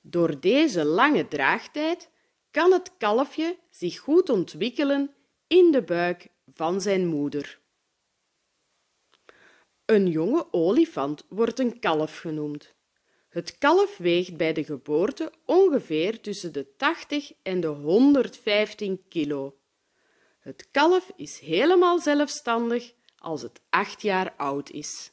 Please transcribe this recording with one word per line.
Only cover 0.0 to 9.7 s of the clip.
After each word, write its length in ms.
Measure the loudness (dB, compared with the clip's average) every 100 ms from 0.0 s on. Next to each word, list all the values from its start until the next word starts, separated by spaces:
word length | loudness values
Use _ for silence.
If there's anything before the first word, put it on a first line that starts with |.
Door 380 | -4 0 0 0
deze 460 | 2 4 2 0
lange 420 | 0 2 4 2 0
draagtijd 800 | 0 0 0 -4 -6 -4 -6 -10 _ _ _ _
kan 200 | 0 2
het 200 | 2 -2 _
kalfje 600 | 0 0 -2 -4 -6 -6 _
zich 300 | -8 -8 -8
goed 300 | 2 2 4
ontwikkelen 840 | 0 -2 -4 -6 -2 0 0 -2 _ _ _ _
in 240 | 6 6
de 100 | 4
buik 460 | 0 -2 0 -4 -12 _ _
van 280 | -6 -4 -2
zijn 260 | 0 0 0
moeder. 520 | -2 -4 -6 -10 -16 _ _ _ _ _ _ _ _ _ _ _ _ _ _ _ _ -20 _ _ _ _